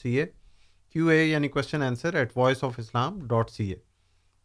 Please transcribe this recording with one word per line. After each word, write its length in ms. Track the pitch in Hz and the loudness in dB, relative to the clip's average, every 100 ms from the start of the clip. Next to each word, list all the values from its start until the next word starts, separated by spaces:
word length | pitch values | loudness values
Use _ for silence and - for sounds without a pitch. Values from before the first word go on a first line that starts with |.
| 123 | -2
C 80 | 127 | -2
A، 80 | 170 - - - _ _ _ | -2 -6 -20 -20 _ _ _
کیو 180 | 160 165 | 0 4
اے 180 | 160 160 | 4 4
یعنی 220 | 151 143 143 | 2 0 -2
question 320 | 135 151 131 | -4 -2 -2
answer 340 | 123 170 165 | -2 -2 -2
at 200 | 123 127 | -2 2
voice 260 | 127 131 135 | 2 2 -2
of 20 | |
islam 480 | 120 113 120 135 202 | -6 -6 -2 -2 -4
dot 220 | 123 117 | -2 0
C 220 | 113 - 101 | 0 -4 -6
A۔ 260 | 90 _ _ _ _ _ _ | -6 _ _ _ _ _ _